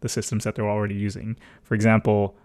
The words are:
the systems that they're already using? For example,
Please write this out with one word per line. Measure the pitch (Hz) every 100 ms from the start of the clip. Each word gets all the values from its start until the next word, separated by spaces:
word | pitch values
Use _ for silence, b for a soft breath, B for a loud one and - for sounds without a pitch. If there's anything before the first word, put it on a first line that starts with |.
the | 120
systems | - - 110
that | 107 107
they're | 104
already | 107 104 101
using? | 101 98 110 113 b b
For | - 110
example, | 110 110 110 104 101 -